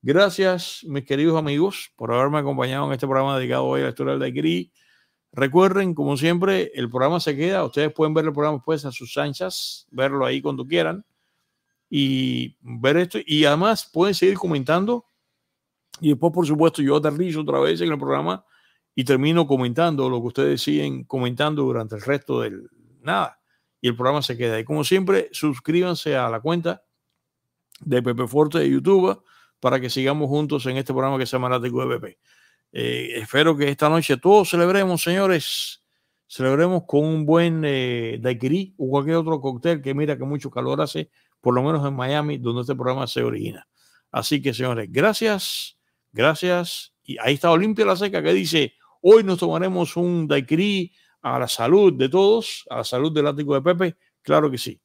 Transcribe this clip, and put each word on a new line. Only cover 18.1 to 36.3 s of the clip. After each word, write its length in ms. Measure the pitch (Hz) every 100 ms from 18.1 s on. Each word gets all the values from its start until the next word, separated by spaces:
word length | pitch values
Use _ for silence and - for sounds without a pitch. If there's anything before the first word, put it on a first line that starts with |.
| 139 160 185 _ _ _ _ _ -
y 80 |
termino 420 | 127 135 143 170 151
comentando 640 | 139 123 120 170 147 127
lo 120 | 123
que 60 | 117
ustedes 340 | 117 143 139
siguen 420 | - 147 143 135
comentando 600 | 123 131 123 123 151 151
durante 320 | 135 120 107 107
el 60 |
resto 380 | 113 139 - 127
del 300 | 117 98 - _ _ _
nada. 400 | 135 196 165 - _ _ _ _
Y 80 | 123
el 60 | 117
programa 240 | 123 147
se 160 | 131 120
queda. 200 | 120 110
Y 60 |
como 220 | 117 151 143
siempre, 420 | 190 190 196 175
suscríbanse 840 | - 151 131 - 165 180 165 - 139
a 140 | 123
la 100 | 113
cuenta 460 | 131 175 170 185 _ _ _ _ _ _ _ _ _ -
de 200 | - 127
Pepe 240 | 123 120 123
Forte 340 | 135 151 160
de 100 | 143
YouTube 520 | 135 139 196 185 196 _ _ _ _
para 220 | 127 131
que 80 | 123
sigamos 400 | 135 131 147 143
juntos 360 | 143 151 143 131
en 120 | 131
este 160 | 131
programa 240 | 131 135 135
que 80 | 131
se 80 |
llama 160 | 131 123
Látigo 360 | 127 123 123 131
de 140 | 123
Pepe. 200 | 98 - _ _ _ _ _ -
Eh, 440 | 117 123 127 120
espero 340 | 110 135 160 147
que 140 | 143
esta 180 | 139 151
noche 300 | 165 156 131
todos 320 | 180 208 190
celebremos, 520 | 175 175 196 190 175
señores. 800 | - 185 196 175 - - - - _ _ _ _
Celebremos 560 | _